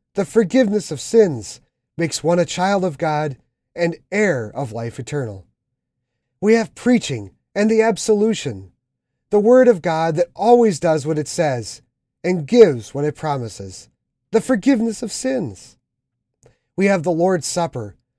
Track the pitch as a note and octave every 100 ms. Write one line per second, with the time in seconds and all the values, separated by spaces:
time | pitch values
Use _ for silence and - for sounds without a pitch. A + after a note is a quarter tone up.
0 | _ - F#3+ A3+ F#3 C4 A3+ G#3 - C#3+
1 | - A3+ G3+ B2 G2+ - _ _ _ -
2 | E3 - D#3 F3 E3 - F#3 G3+ F#3+ C#3
3 | D#3+ D3+ D3+ C3 _ _ _ - E3+ E3
4 | _ G3+ G#3 C3+ G#2+ - C3+ A2 A#2 -
5 | B2 D3 A#2+ G2 - _ _ _ _ _
6 | _ _ _ _ G#3 A3+ G#3+ - B3 B3
7 | - B2 G2 _ _ G3 G#3+ A3 A3 G3+
8 | - G#3 A3 G#3+ C#3 G2 F#2+ _ _ _
9 | _ _ _ G#3 G#3 B3+ B3+ F#3+ F3 D#3+
10 | E3 D#3+ - - G#3+ A#3+ A3+ D#3+ E3+ D#3
11 | C#3 D3+ D3 - D#3 B2 G#2+ - _ _
12 | _ _ F3 F#3 C#3 A#3+ G3+ B2 G#2+ C3+
13 | D3 D3 D#3 C#3 A2+ - G2 - - _
14 | _ _ _ A3 G#3+ B3 A#3 B3+ A3+ G#3
15 | G#3+ - B3+ C4 D3 F#2 - _ _ _
16 | _ _ _ _ _ _ _ - G3 G3
17 | D#3+ E3 F3+ F#3 - F3+ E3+ B2+ G#2 -
18 | _